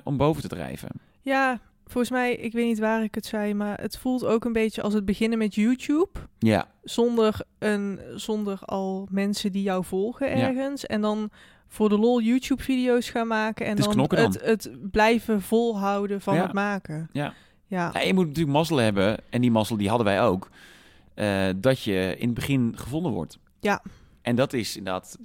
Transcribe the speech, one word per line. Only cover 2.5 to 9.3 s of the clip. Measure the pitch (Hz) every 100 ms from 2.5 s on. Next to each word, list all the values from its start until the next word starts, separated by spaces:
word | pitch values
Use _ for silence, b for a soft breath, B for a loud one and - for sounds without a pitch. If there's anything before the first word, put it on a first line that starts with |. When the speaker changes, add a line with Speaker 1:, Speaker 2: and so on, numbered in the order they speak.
Speaker 2:
weet | 226 233
niet | 220
waar | 220 226
ik | 220
het | 214 -
zei, | 220 208
maar | 208 208 202
het | 214 -
voelt | 254 254
ook | 220 226
een | 240
beetje | 226 220 -
als | 208
het | 214
beginnen | 196 190 220 226
met | 214
YouTube. | 208 214 247 - 294 392 - - -
Speaker 1:
Ja. | 110 101 - _
Speaker 2:
Zonder | - - 240 233 220 208 - -
een, | 214 208 202 190 -
zonder | 120 - 214 208 190
al | - 196 190 190 196
mensen | 196 202